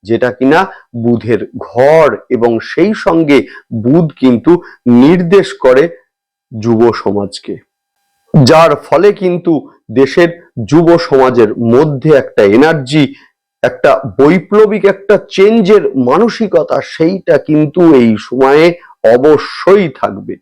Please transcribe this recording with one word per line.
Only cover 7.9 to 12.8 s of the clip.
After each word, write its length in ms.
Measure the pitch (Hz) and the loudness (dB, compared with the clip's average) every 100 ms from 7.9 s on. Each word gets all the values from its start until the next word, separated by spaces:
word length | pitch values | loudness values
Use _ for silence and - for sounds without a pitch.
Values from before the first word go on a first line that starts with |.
| _ _ _ _ | _ _ _ _
যার 380 | - 123 160 165 147 - | 0 2 4 2 0 -4
ফলে 240 | 151 202 175 | 0 0 0
কিন্তু 320 | 185 175 170 151 - _ _ 113 | -6 -4 -4 -4 -6 _ _ -2
দেশের 300 | 135 - 170 165 _ - 104 | -2 0 -2 -2 _ -14 0
যুব 180 | 147 170 170 - | 2 2 0 2
সমাজের 440 | 135 127 120 107 117 117 | 0 2 2 0 0 0
মধ্যে 360 | 123 156 139 156 143 | 2 0 -2 0 0
একটা 220 | - - 104 110 | 0 0 2 4
এনার্জি, 480 | 156 160 | 2 0